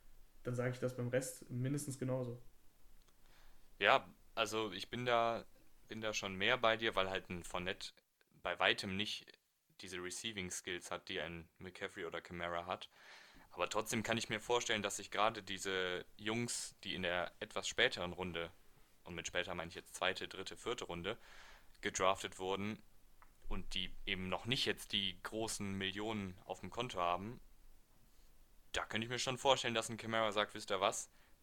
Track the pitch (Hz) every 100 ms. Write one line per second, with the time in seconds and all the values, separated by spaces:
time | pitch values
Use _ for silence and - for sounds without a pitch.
0 | - - - - 123 123 123 123 127 123
1 | 123 123 - - - 123 131 147 139 127
2 | 131 127 123 123 - - - - - -
3 | - - - - - - - - 101 131
4 | - - - - 107 110 107 90 - 117
5 | 123 117 117 113 - - - - - 110
6 | 110 107 98 92 104 127 113 113 113 95
7 | 95 95 - 87 - 92 90 101 - -
8 | _ _ _ - 92 87 92 120 104 95
9 | 110 - - - _ _ _ - 95 90
10 | 90 - 113 101 90 - - 87 - 87
11 | - 92 80 85 82 - 92 - 98 98
12 | 82 85 - 87 85 85 87 92 - -
13 | - - - - - - 87 107 - 120
14 | 107 113 - 110 - 120 - 110 101 -
15 | 98 95 107 107 95 95 98 95 92 90
16 | - - 107 113 120 - - - 101 80
17 | 90 90 85 - - - - - 123 -
18 | 87 85 92 85 85 - - - - -
19 | - 85 80 87 90 87 82 87 - -
20 | 92 95 95 90 95 - - 120 92 85
21 | 90 117 - - - - - - 104 -
22 | 95 98 101 - 92 98 104 110 - -
23 | - - - - - 101 - 95 90 -
24 | - 95 92 92 113 131 113 101 - 104
25 | 98 87 - 110 110 - 101 98 95 98
26 | 107 110 95 90 - 95 92 113 123 95
27 | 87 90 101 127 - - - - - -
28 | - - - - - - - - - 107
29 | 117 123 135 127 139 131 127 113 113 110
30 | 113 113 110 104 104 107 - 98 98 -
31 | - - - -